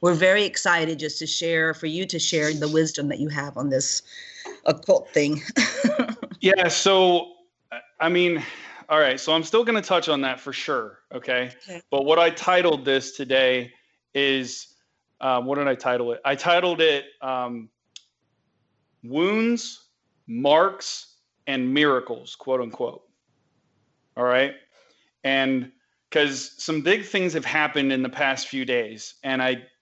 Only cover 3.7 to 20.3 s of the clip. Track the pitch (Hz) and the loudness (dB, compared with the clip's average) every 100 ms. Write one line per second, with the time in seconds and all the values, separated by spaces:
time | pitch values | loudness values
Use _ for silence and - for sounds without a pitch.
3.7 | 131 - - - - - - - - - | 0 0 -4 -8 -20 -20 -18 -18 -6 -2
4.7 | 156 - 190 - - 147 151 - - 226 | -2 2 2 2 0 2 0 -2 0 0
5.7 | - 571 605 226 220 - - 190 196 180 | -2 -6 -2 -4 -6 -12 0 2 4 2
6.7 | - 196 190 185 175 - - _ _ _ | 2 4 6 6 4 0 -14 _ _ _
7.7 | 120 - _ 165 175 180 165 123 - - | -18 -18 _ 0 2 2 0 -6 -14 -18
8.7 | - - 156 143 131 - 160 160 220 233 | -20 0 4 4 2 0 0 2 2 2
9.7 | 226 - 180 160 147 135 123 - 131 - | 0 2 0 2 0 -2 -4 -8 -10 -4
10.7 | 135 107 - _ 127 120 123 123 - - | -4 -4 -14 _ -14 -4 -2 -4 -10 -18
11.7 | 175 _ 139 139 165 170 170 - 180 175 | -18 _ -2 4 6 4 2 2 4 4
12.7 | 147 135 135 131 - 131 131 131 127 120 | 2 2 0 0 -10 0 2 4 2 -2
13.7 | _ _ _ _ 139 139 135 123 - - | _ _ _ _ -2 0 0 -2 -12 -16
14.7 | _ _ _ _ _ 131 127 123 139 143 | _ _ _ _ _ -2 0 0 -2 0
15.7 | 127 131 123 120 117 139 139 165 175 180 | 0 0 -2 -2 -4 -2 -2 2 2 2
16.7 | 165 160 143 135 _ 135 131 123 120 110 | 2 2 2 -4 _ -6 -6 -6 -8 -14
17.7 | _ _ - _ _ _ _ _ _ _ | _ _ -20 _ _ _ _ _ _ _
18.7 | _ _ _ 120 135 180 214 226 240 - | _ _ _ -10 -2 0 0 0 -2 -6
19.7 | - _ _ _ _ - | -16 _ _ _ _ -12